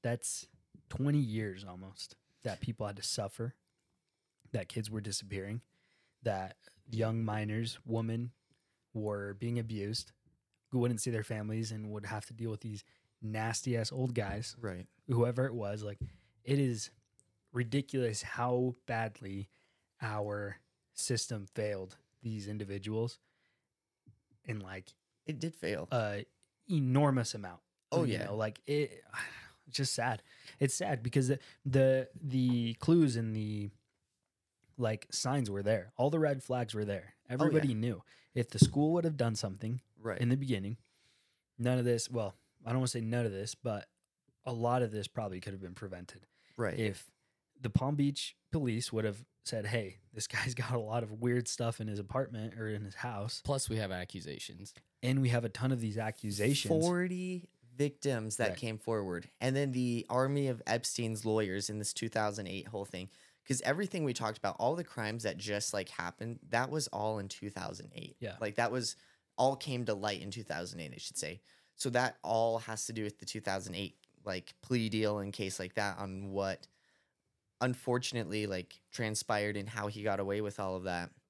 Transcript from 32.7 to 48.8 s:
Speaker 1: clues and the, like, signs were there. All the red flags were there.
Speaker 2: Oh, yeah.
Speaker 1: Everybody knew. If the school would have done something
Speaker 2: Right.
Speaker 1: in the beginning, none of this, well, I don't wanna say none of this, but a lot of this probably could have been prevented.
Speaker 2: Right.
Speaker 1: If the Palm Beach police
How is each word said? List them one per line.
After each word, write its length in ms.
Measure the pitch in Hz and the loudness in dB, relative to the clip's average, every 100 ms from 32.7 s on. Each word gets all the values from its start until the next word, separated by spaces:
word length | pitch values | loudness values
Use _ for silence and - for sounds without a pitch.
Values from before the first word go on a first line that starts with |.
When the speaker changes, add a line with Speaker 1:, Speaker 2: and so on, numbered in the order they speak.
Speaker 1:
clues 420 | 117 - 170 147 117 | 0 6 8 8 4
and 200 | 113 110 | 0 -2
the, 340 | 107 107 101 - _ _ _ _ _ _ _ _ _ - | -2 -2 -6 -10 _ _ _ _ _ _ _ _ _ -2
like, 280 | 117 107 - | 0 0 -4
signs 400 | - 127 143 110 | -2 2 2 2
were 120 | 98 | 2
there. 300 | 101 110 92 - | 4 2 0 2
All 140 | 131 | 2
the 80 | 160 | 4
red 240 | 151 135 | 4 2
flags 320 | - 123 113 | 0 0 0
were 100 | 107 | -2
there. 300 | 104 98 - - - | -2 -2 -6 -20 -6
Speaker 2:
Oh, 60 | |
yeah. 0 | |
Speaker 1:
Everybody 400 | 127 151 156 147 | 2 6 6 4
knew. 280 | 110 120 92 - - _ | 2 0 -2 -10 -20 _
If 140 | 127 117 | 0 0
the 80 | 107 | 10
school 320 | - 139 151 | 10 10 4
would 120 | 170 | 4
have 120 | 165 147 | 2 4
done 180 | 117 | 2
something 460 | 107 104 95 110 127 _ _ | 2 -4 -4 -4 -4 _ _
Speaker 2:
Right. 160 | 110 92 | -6 2
Speaker 1:
in 100 | 120 | 4
the 60 | 135 | 4
beginning, 420 | 135 107 98 117 _ _ _ _ _ _ _ - | 2 0 0 -6 _ _ _ _ _ _ _ -2
none 200 | 120 127 | 2 4
of 60 | |
this, 240 | 120 117 - | 4 2 2
well, 240 | 123 101 - _ _ | -2 -2 -6 _ _
I 60 | 113 | -2
don't 80 | 127 | 0
wanna 100 | 127 | 2
say 120 | 123 | 0
none 240 | 113 120 117 | 0 2 0
of 60 | |
this, 220 | 95 107 | -2 -6
but 340 | - 123 104 - _ _ _ _ _ | -4 -4 -4 -6 _ _ _ _ _
a 80 | - | -6
lot 280 | 117 120 127 | 0 4 4
of 100 | 117 | 2
this 160 | 107 98 | 0 -4
probably 320 | - 107 92 | -4 -4 -6
could 120 | 95 | -8
have 80 | 98 | -8
been 140 | 92 | -10
prevented. 520 | 90 101 92 87 - - _ _ - | -10 -10 -10 -12 -18 -20 _ _ -2
Speaker 2:
Right. 220 | 110 - | 0 2
Speaker 1:
If 320 | 107 95 - _ _ _ _ _ | 0 -2 -12 _ _ _ _ _
the 80 | 123 | 0
Palm 260 | - 131 147 | 2 2 4
Beach 400 | 143 139 - - _ | 2 2 -8 -10 _
police 400 | 165 131 113 | -2 2 0